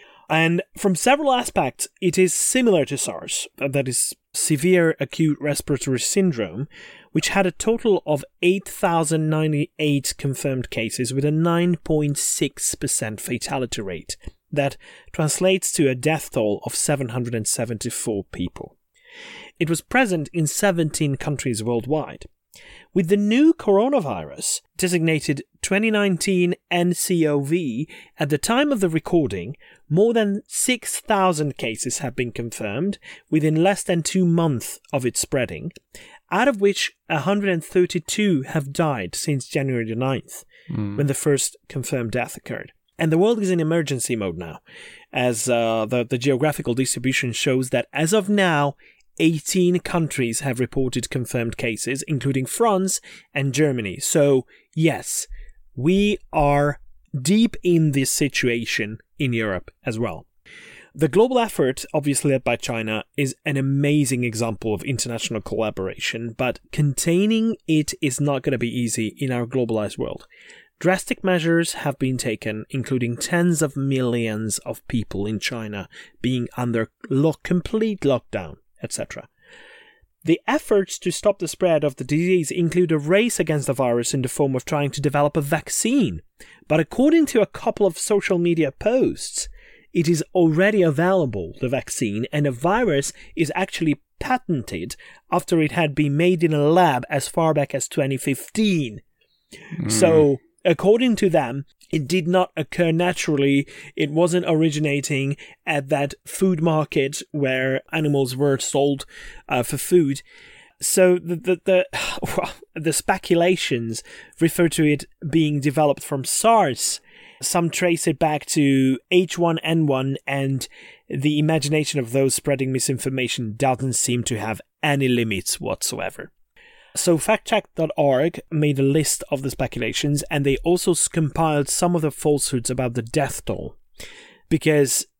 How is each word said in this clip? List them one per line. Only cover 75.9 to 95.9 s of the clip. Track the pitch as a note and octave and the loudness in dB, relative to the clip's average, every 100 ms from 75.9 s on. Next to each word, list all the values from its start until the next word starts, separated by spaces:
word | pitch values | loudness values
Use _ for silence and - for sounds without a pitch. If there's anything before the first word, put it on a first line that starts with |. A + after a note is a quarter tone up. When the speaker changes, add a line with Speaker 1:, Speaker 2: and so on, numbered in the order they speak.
| - - - | -16 -20 -6
Speaker 1:
being | B2 B2+ A#2+ - | -2 -2 -4 -4
under | B2 A#2 A2+ _ - | -2 -2 -2 _ -2
lo-, | C3+ D#3 D3 | 2 2 0
complete | - F3+ - A3 A3 G3+ | -2 -2 0 -2 -2 0
lockdown, | C#3 B2+ - G#2 E2 - _ _ | 0 0 -2 -10 -10 -16 _ _
et | - | -10
cetera. | - - - - _ _ - - - - _ _ _ | -10 -10 -12 -18 _ _ -20 -20 -20 -20 _ _ _
The | E3 E3+ - | -2 0 0
efforts | G#3 - G#3 F#3+ - | -2 2 2 2 -4
to | F#3 | -4
stop | - G#3 G3+ | -2 0 0
the | E3 | -4
spread | - F3+ D#3 | 0 2 4
of | D3 C3 | 2 -2
the | |
disease | B2+ D3 F3 F3+ D3+ | -2 0 2 2 2
include | - E3+ E3+ F3 | 0 0 2 2
a | D#3+ | 2
race | C#3+ G3 A#3 - | 2 2 2 0
against | D#3+ D3+ C3+ | 0 0 0
the | |
virus | C3 B2+ A#2+ A#2+ | 0 2 2 0
in | C#3 | -2
the | B2 | -2
form | - C#3+ B2+ | 0 0 0
of | |
trying | - D3+ C#3+ | -2 -2 -2
to | C#3+ | -2
develop | C#3+ C#3+ D3 E3 | 0 2 2 0
a | |
vaccine. | C#3+ D#3 - - A3 C#4 D#3 E2 - _ - - - | -2 -2 -2 -2 2 2 2 -2 -12 _ -20 -12 -2
But | D#3 | 0
according | D#3+ - C#4+ E4 D4 | 0 2 4 6 6
to | A3+ | 6
a | G3+ | 4
couple | - - - G3+ | 4 -2 4 2
of | - | 2
social | - G3+ - F3+ | 0 2 2 2
media | F3 D#3+ C#3+ | 4 4 2
posts, | - G#3 B3+ D3+ D2+ - - - - - - _ | 2 2 4 2 0 -8 -8 -8 -12 -20 -20 _
it | - D#3+ | 0 2
is | D#3+ - | 2 0
already | F#3 E3 D#3 G3 G#3+ | 4 4 4 4 4
available, | E3+ C#3 F3+ F#3+ C#3+ G#2 E2+ G#2 | 4 4 2 2 2 -2 -8 -4
the | B2+ | -4
vaccine, | B2+ - - A2+ G2+ A#2+ | -2 -4 -4 -2 -2 -2
and | D3 C#3+ | 0 0
the | |
virus | A#2+ E3 G#3+ A#3 C#3 - - - - | 0 0 2 2 0 -2 -8 -8 -4
is | D#3+ | -2
actually | - F#3+ - D#3+ C#3+ _ - | -2 -4 -2 -2 -2 _ -10
patented | - B3+ - D3+ - E2+ F2 - - - - | -4 -2 -2 -4 -4 -8 -8 -12 -18 -20 -4
after | F3 - E3 | -2 2 2
it | D3+ | 2
had | - D3+ | 0 0